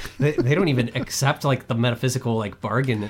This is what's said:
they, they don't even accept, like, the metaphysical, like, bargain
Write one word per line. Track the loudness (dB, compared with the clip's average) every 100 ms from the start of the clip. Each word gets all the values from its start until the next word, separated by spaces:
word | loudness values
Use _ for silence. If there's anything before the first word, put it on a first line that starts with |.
| -14 -2
they, | 0
they | 2 2 2
don't | 4
even | 2 0 -4
accept, | -6 0 0 0 0
like, | 0 0
the | 0
metaphysical, | 2 2 -2 -2 -2 -2
like, | -2 -6
bargain | -2 -2 0 -2 -4